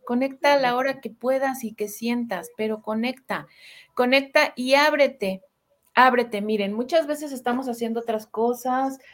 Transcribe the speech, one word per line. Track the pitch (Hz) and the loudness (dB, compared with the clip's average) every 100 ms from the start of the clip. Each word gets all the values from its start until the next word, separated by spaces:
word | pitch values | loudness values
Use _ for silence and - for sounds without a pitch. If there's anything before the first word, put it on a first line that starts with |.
| - | -4
conecta | 247 269 269 285 285 | -2 -2 0 2 4
a | |
la | 254 247 | 4 0
hora | 269 262 | -2 -4
que | 220 | -10
puedas | 226 240 262 269 262 | -6 -2 0 -2 -4
y | 226 220 | -8 -8
que | 208 | -8
sientas, | - 226 240 233 185 170 - | -6 -4 -2 -4 -6 -8 -6
pero | 220 214 | -4 -4
conecta, | 214 220 240 254 - 180 151 _ - - - - | -4 -4 -4 -6 -8 -8 -8 _ -20 -20 -8 -2
conecta | 247 269 269 302 302 - | 2 2 2 2 2 0
y | 254 269 | 2 4
ábrete, | 302 294 269 269 196 190 - _ _ _ _ - | 4 4 2 2 -4 -6 -10 _ _ _ _ 6
ábrete. | 254 240 233 208 | 6 6 0 -4
Miren, | 208 214 196 | -2 -2 -2
muchas | 214 247 330 294 | -4 0 0 0
veces | 294 294 | -4 -6
estamos | 262 247 247 262 | -6 -4 -2 -4
haciendo | 233 233 226 | -4 -4 -4
otras | 233 220 220 | -4 -6 -6
cosas, | - 233 240 254 254 269 269 - | -2 -2 0 -2 -2 -2 -6 -14